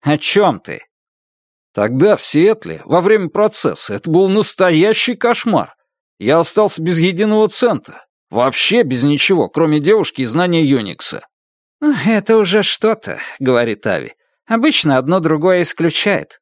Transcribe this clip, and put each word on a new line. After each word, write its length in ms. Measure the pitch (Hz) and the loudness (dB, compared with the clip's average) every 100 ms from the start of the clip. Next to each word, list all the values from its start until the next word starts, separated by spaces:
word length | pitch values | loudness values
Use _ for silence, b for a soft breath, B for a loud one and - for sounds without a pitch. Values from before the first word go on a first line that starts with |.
"О 160 | 143 147 | -2 -2
чем 420 | - 202 202 104 | 0 2 2 0
ты?" 220 | - 71 - _ _ _ _ _ _ _ _ | -8 -16 -16 _ _ _ _ _ _ _ _
"Тогда, 420 | - 104 127 190 202 | -2 -2 2 2 2
в 60 | |
Сиэтле, 600 | - 147 185 220 175 160 - | 2 2 2 2 -6 -14 -2
во 160 | 165 | 0
время 280 | 180 214 175 | 2 0 0
процесса, 680 | - 214 - 135 - - 104 | 0 0 0 -2 -4 -6 -6
это 140 | - | 0
был 200 | 165 190 | 2 2
настоящий 880 | 196 208 - 185 156 196 220 - 247 | 2 0 0 2 2 2 2 -2 -2
кошмар. 600 | 233 233 - 175 98 _ _ _ _ _ | -2 -2 -2 -2 -4 _ _ _ _ _
Я 180 | 104 156 | 0 2
остался 440 | 160 - 208 - | 2 0 0 0
без 160 | 160 165 | -2 0
единого 480 | 175 180 214 214 214 | 0 0 0 2 0
цента. 560 | - 240 208 - - _ _ _ | 0 0 -2 -8 -20 _ _ _
Вообще 540 | 104 127 131 - 185 | -2 0 0 0 0
без 200 | 175 127 | 0 0
ничего, 460 | 139 147 - 185 113 | 0 0 0 0 0
кроме 300 | - 160 151 | 0 0 0
девушки 420 | 147 214 180 - | 2 0 0 -4
и 40 | 127 | -4
знания 380 | 127 180 165 | -2 0 0
Юникса". 640 | 151 139 101 - - - - _ _ _ _ _ 294 247 143 | 2 0 -2 -6 -6 -6 -12 _ _ _ _ _ -2 0 0
"Это 320 | 220 202 226 | 0 2 2
уже 240 | 196 208 | 2 0
что-то", — 580 | 196 - 220 220 - - B B | 0 -2 -2 -4 -8 -12 B B
говорит 460 | 131 123 120 104 110 | 0 0 0 -4 -4
Ави. 260 | 87 62 - _ _ _ | -6 -6 -18 _ _ _
"Обычно 520 | 226 277 - 156 131 | 0 0 0 0 0
одно 220 | 131 185 | 0 -2
другое 440 | 160 160 170 180 | 0 0 0 0
исключает". 760 | 165 - 170 - - 196 73 - | -2 -2 -2 -2 -2 -4 -6 -20